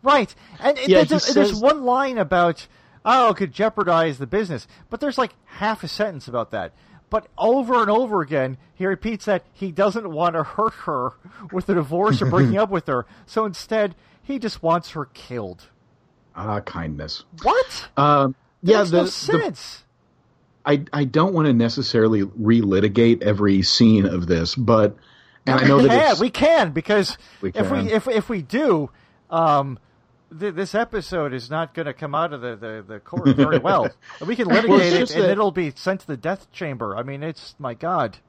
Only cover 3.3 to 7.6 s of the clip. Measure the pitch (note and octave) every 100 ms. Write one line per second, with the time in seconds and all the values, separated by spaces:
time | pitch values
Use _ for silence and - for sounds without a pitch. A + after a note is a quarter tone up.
3.3 | G3 F#3+ B2+ G#3+ G#3+ F3+ E3 E3 C3 C3
4.3 | G3 G#3 C3+ - - - A3+ D4 B3+ A#3+
5.3 | _ _ - G#3 A3 E3 - G#3 D#3 B2+
6.3 | A#2+ A2+ G#2+ F2 _ _ - _ G#3+ -
7.3 | - G#3+ C4